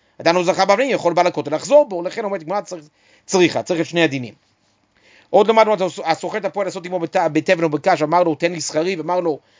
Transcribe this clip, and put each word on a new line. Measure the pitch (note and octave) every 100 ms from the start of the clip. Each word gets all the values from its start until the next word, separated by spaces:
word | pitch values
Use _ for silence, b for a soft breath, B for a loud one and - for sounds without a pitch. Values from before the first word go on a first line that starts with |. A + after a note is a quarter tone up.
| _ -
עדיין | E3 F3
לא |
זכה | F3 F3 G3
באבנים, | G3+ C4+
יכול | F#3+ E3+
בעל | E3 F3
הכותל | E3 C#3 D3+
לחזור | D#3+ D4 C#4+
בו, | F3+
לכן | F3 G#3+ G#3+
אומרת | G3
גמרא, | D#3 G3+
צריך, | G3 F3 D3+ b b b -
צריכה, | F#3+ F3 B2
צריך | - E3+
את | E3
שני | E3+
הדינים. | D#3 C3+ A#2 - _ _ _ _ _ b b b b
עוד | F#3 G#3+
למדנו, | A3+ G#3+ G3+ F#3 G3+ E3
הסוחר | D#3 F3 G#3
את | G3
הפועל | G3+ F#3
לעשות | F#3 F3
עמו | F3+
בת-, | E3 F#3 E3
בתבן | D#3 D#3 F3+
או | E3
בקש, | D3 F#3+ D#3+
אמר | D3+ E3+
לו, | E3+ D3
"תן | E3+
לי | F3
שכרי", | - D3+ F3 F#3
ואמר | D#3 F3+
לו, | E3+ C3+ b b